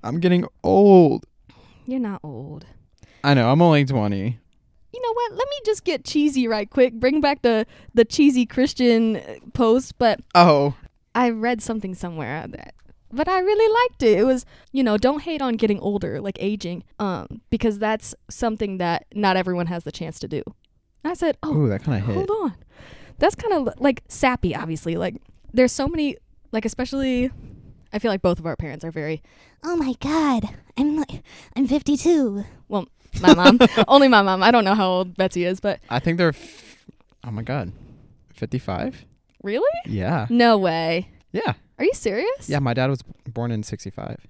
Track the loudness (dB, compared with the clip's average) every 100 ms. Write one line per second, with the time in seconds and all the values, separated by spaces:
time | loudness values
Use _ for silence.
0 | -6 -2 2 2 0 _ 2 6 8 10
1 | 8 2 -8 _ _ _ _ -20 -10 -6
2 | -6 -8 -12 -14 -14 -16 -20 -20 _ _
3 | -20 _ 2 4 4 4 6 4 2 0
4 | -2 -2 -4 -8 _ _ _ _ _ -10
5 | -6 -4 -6 -4 -6 -4 -4 -4 -4 -6
6 | -4 0 0 0 -2 -2 -4 2 2 2
7 | 0 2 0 2 0 0 -2 -10 -2 2
8 | 2 6 4 4 0 0 0 2 2 4
9 | 2 -2 -8 -18 -14 -2 2 2 0 0
10 | 0 0 2 6 6 6 2 -2 -18 _
11 | _ 0 0 0 -2 -4 -4 -8 -8 -10
12 | -10 -8 -8 -8 -10 -16 -20 _ -20 -20
13 | _ -6 -2 0 0 2 2 2 0 2
14 | 2 4 2 0 -4 -20 _ -2 0 2
15 | 0 -2 -6 -6 -4 -2 -2 -2 -4 -4
16 | -6 -8 -8 -6 -6 -6 -8 -12 -16 -8
17 | -6 -6 -10 -18 _ -2 -2 -2 -4 -4
18 | -6 -12 -16 -6 -4 -4 -6 -4 -2 -2
19 | _ -2 0 0 0 -4 -4 -6 -10 -12
20 | -14 -12 -8 -8 -10 -18 _ _ _ _
21 | -10 -4 -4 -4 -4 0 0 -2 -4 -4
22 | -2 -4 -2 -2 -4 -8 _ _ -20 -20
23 | -20 -2 -2 0 -2 -2 -2 -2 -2 -2
24 | _ -2 -2 0 -4 -4 -8 -8 -6 -6
25 | -6 -8 _ -20 -4 2 2 0 -4 -4
26 | -4 -6 _ _ _ -6 -6 -8 -8 -4
27 | -2 -2 -4 -6 -20 -20 -20 -20 _ -4
28 | -2 0 -2 -2 -6 -8 -10 -10 -12 -10
29 | -8 -10 _ _ _ _ -6 -4 -4 -4
30 | -4 0 0 0 -4 -12 _ -2 -2 0
31 | -4 -10 -16 -20 -14 -4 0 0 0 0
32 | 2 2 0 -4 -10 -16 _ -8 -8 _
33 | _ 2 6 8 8 8 6 4 6 6
34 | 8 6 4 2 4 4 2 2 2 0
35 | -2 -2 -2 0 -4 -2 -4 -6 -6 -4
36 | -2 0 0 -2 -14 -20 -20 -20 -20 _
37 | _ _ -12 -10 -6 -6 -8 -12 -20 -20
38 | -20 _ _ -14 -8 -8 -6 -6 -6 -10
39 | -20 _ _ _ -8 -2 -2 -4 -8 -6
40 | -4 -4 -2 2 4 4 0 -2 -2 -4
41 | -6 _ _ -6 -6 -6 _ _ -4 -2
42 | -4 -4 -4 -6 -6 -4 -2 -2 -2 -4
43 | -10 -20 -14 -8 -6 -6 -8 -12 -12 -12
44 | -14 -14